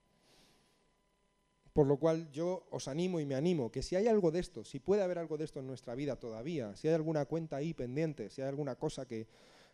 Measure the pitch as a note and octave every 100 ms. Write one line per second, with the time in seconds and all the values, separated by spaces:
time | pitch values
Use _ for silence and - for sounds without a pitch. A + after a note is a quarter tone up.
0 | _ _ _ _ _ _ _ _ _ _
1 | _ _ _ _ _ _ _ - C#3 C#3
2 | D#3+ D#3+ E3 C#3 F3 F#3 - C#3 D3 D3
3 | F3+ F3 C#3+ C3+ E3 E3+ A2+ C3+ - F3+
4 | A#3 A3 F3 E3 E3+ A#2 G#2 C#3 - G#3
5 | F3+ F3 E3 D3+ D#3 D3+ C3 B2+ - B2
6 | C#3+ A#2 A#2+ A2 C3+ E3 A2 G2 D3+ D#3+
7 | D#3 D#3 C#3+ D#3+ E3 C#3+ D#3+ D#3 B2 C3+
8 | D#3+ C#3+ G2+ - C3+ C#3 C#3+ A#2+ D3 -
9 | C3 A2+ A2 - - - -